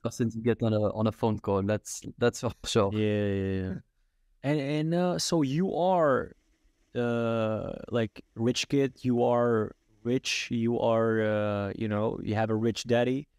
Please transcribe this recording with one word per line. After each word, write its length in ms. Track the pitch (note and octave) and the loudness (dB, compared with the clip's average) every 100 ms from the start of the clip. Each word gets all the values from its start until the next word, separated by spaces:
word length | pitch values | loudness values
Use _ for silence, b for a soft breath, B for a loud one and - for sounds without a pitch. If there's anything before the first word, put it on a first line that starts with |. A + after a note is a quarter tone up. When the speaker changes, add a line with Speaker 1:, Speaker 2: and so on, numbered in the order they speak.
Speaker 1:
person 300 | A#2 - A#2 | -8 -2 -2
to 80 | A2+ | 0
get 240 | A#2+ A2 | 0 0
on 100 | A2+ | 2
a, 200 | G#2+ G#2 | 2 2
on 160 | G#2+ A2 | 0 0
a 40 | |
phone 280 | - A#2 G#2 | 0 0 0
call. 240 | - G2 | 0 0
That's, 380 | G2 G#2+ - - - - | 0 -2 -4 -12 -12 -2
that's 240 | A#2+ - | 0 0
for 100 | B2 - - | -4 -6 -2
sure. 240 | A#2+ G2+ | 2 2
Speaker 2:
Yeah, 320 | G#2+ G#2+ G#2 G2+ | 2 0 0 0
yeah, 360 | G2 F#2+ F#2+ | 0 -2 -2
yeah. 120 | F#2+ F#2+ - _ _ _ _ _ | -4 -6 -12 _ _ _ _ _
And, 160 | C3+ D3+ | -2 -2
and, 340 | C#3 D3+ D#3 | -2 -2 0
uh, 240 | E3+ F3+ E3+ | 0 0 -2
so 240 | - E3+ | 0 0
you 320 | C3+ C#3+ F#3+ | 2 0 -2
are, 600 | - F3+ F3+ D3+ B2 - - _ _ _ _ _ | 0 2 4 4 2 0 -10 _ _ _ _ _
uh, 760 | A#2+ A#2+ A#2 A#2 A2+ A2 G#2+ - - - | -4 -2 0 0 0 0 -2 -6 -8 -4
like, 340 | A#2 A2 - - - | -2 -2 -6 -16 -2
rich 320 | A#2 B2 - | 0 0 0
kid. 240 | C#3+ C#3 - | 0 0 0
You 240 | B2+ A#2 | 0 2
are 500 | A#2+ A#2+ A#2+ A2+ G#2 - _ _ | 2 2 4 2 0 -6 _ _
rich. 480 | A#2 B2+ - - - | -2 -2 0 -4 -2
You 260 | A#2+ A2+ A#2+ | 0 0 2
are, 420 | A#2 A2+ A2+ A2+ | 2 2 2 2
uh, 520 | G#2+ G#2+ G#2 G#2 G2+ | 2 0 0 -2 -4
you 140 | - G#2+ | -4 -4
know, 320 | G#2 A2 - | -2 -2 -2
you 140 | - G#2+ | -2 0
have 140 | A2 | 0
a 40 | A2 | 0
rich 280 | A#2 G#2 | 0 -2
daddy. 420 | A#2 A#2 B2 C3 D3+ | 0 2 2 0 -6